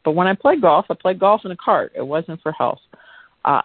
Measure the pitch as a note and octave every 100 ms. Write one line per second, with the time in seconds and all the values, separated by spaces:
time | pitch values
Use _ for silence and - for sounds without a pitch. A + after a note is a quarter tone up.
0 | D#3 D#3+ F#3 G3 C#4 D#4+ F3+ D#3 - -
1 | F#3 F#3 G3 G#3+ F#3 F3 - E3+ - -
2 | C3+ D#3 E3+ D#3+ D#3 D3+ B2 - _ -
3 | _ - _ _ - C#3